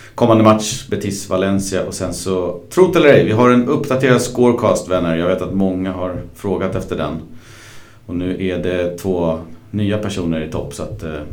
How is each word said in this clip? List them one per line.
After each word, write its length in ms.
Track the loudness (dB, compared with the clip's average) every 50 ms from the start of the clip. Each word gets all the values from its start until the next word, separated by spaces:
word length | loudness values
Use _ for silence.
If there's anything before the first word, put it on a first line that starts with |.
| -20 -18 -2
kommande 280 | 0 4 4 6 6 8
match, 440 | 6 6 4 2 -4 -6 -8 -6 -6
Betis 400 | -6 -4 -4 -6 -6 -6 -6 -4
Valencia. 520 | -2 0 0 0 0 0 -2 -2 -2 -4 -4 -4
Och 60 | -6
sen 200 | -6 -6 -6 -6
så, 460 | -6 -4 -4 -2 -2 -2 -4 -6 -8 -12 -4 2
trot 220 | 4 4 4 4
eller 140 | 4 6 8 6
ej, 120 | 6 6
vi 60 | 4
har 180 | 4 4 6 6
en 180 | 6 4 4 2
uppdaterad 540 | 0 -2 0 -2 -2 0 4 4 4 4
scorecast, 680 | 2 -2 0 2 4 4 4 4 2 2 2 2 0 -2
vänner. 260 | -2 0 0 0 0
Jag 120 | 0 2 0
vet 140 | 0 0
att 120 | -2 -4 0
många 380 | 0 0 0 0 -2 -4 -4
har 240 | -4 -6 -6 -6 -6 -8 -10 -12 -16
frågat 400 | -8 -4 -4 -2 -2 -2 -2 -4
efter 200 | -4 -6 -4 -6
den. 160 | -4 -4 -4 -6 -8 -10 -12 -18 -20 -20 -20 -20 -20 -20 -20 -20 -20 -20 -20 -20 -20 -14
Och 100 | -8 -6
nu 320 | -4 -4 -4 -4 -4 -4 -4
är 100 | -2 -2
det 400 | -2 -2 -2 -2 -2 -4 -4 -4
två 400 | -4 -2 -2 0 0 0 -2 -2 -6 -12 -18 -20 -18 -8
nya 260 | -4 -2 -2 0 -2 -2
personer 440 | -2 -4 -4 -4 -4 -2 -2 -4 -4 -6
i 40 |
topp, 220 | -6 -8 -8 -8 -10
så 100 | -10 -10
att, 200 | -10 -10 -10 -10
eh, 60 | -10 -10 -10 -10 -12